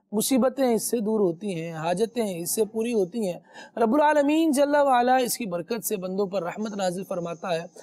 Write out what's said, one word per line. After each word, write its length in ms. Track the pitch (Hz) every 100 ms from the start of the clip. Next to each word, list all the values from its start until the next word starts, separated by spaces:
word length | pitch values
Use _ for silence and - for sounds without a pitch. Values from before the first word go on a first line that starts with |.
| _
मुसीबतें 560 | 208 214 262 254 262 262
इससे 320 | 220 - 240
दूर 200 | 208 220
होती 340 | 196 165 208
हैं, 220 | 170 165 160
हाजतें 500 | 160 180 214 233 214
इससे 380 | 175 170 - 208
पूरी 260 | 226 226
होती 340 | 233 180 233 196
हैं। 160 | 170 - - - -
रब्बुल 240 | 226 277
आलमीन 500 | 302 302 285 311 330
जल्ला 300 | 269 285 294
वाला 360 | 285 247 247 254
इसकी 260 | 247 - 233
बरकत 340 | 170 170 233
से 140 | - 208
बंदों 320 | 185 190 202
पर 140 | 190
रहमत 320 | 170 175 214 202
नाजिल 280 | 190 180
फरमाता 460 | 185 185 170 165 202
है, 200 | 165 175 -